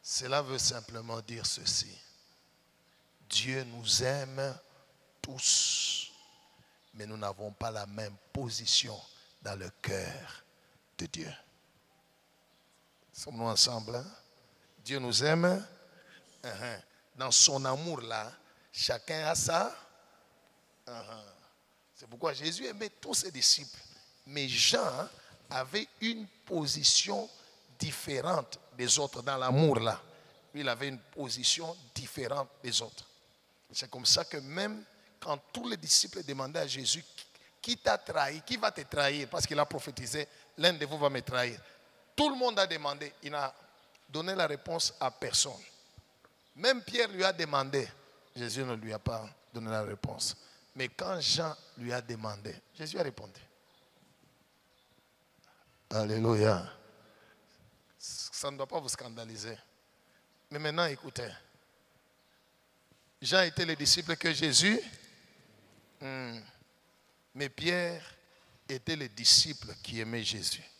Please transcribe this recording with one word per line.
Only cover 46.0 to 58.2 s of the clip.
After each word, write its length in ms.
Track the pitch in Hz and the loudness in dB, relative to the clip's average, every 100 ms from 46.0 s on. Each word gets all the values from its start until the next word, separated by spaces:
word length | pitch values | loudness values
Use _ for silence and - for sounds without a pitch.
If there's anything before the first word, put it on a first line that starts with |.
| _ _ _ _ _ | _ _ _ _ _
Même 280 | - 214 254 | -2 2 2
Pierre 260 | 202 233 226 | 0 -2 0
lui 160 | 190 | 2
a 80 | 185 | 2
demandé. 560 | 180 156 143 135 135 113 - - - _ - | 2 0 2 2 0 -2 -8 -20 -20 _ -8
Jésus 260 | 120 113 | -6 -4
ne 120 | 131 | -4
lui 180 | 113 110 | -4 -6
a 60 | 107 | -4
pas 280 | - 117 107 - _ | -4 -4 -8 -16 _
donné 160 | 117 110 | -10 -4
la 120 | 110 | -2
réponse. 540 | 104 104 - 98 - - - - _ | -2 -6 -8 -4 -4 -6 -14 -20 _
Mais 140 | 131 127 | -6 -6
quand 300 | - 185 185 | -4 -6 -2
Jean 360 | 147 - 160 151 - - | 0 2 0 -4 -16 -10
lui 140 | 120 | -4
a 100 | 123 | -4
demandé, 520 | 117 113 110 104 104 85 _ | -4 -8 -6 -8 -12 -14 _
Jésus 240 | - 156 180 | -14 -10 -4
a 40 | |
répondu. 380 | 151 117 104 - - _ _ _ _ _ _ _ _ _ _ _ _ _ _ _ _ _ _ _ _ _ _ _ _ | -4 -4 -16 -18 -20 _ _ _ _ _ _ _ _ _ _ _ _ _ _ _ _ _ _ _ _ _ _ _ _
Alléluia. 800 | 107 107 110 113 110 107 95 90 - - - - - - _ _ _ - _ _ _ | -2 0 2 4 6 6 4 0 -14 -20 -20 -20 -20 -20 _ _ _ -20 _ _ _
Ça 520 | - - | -12 -10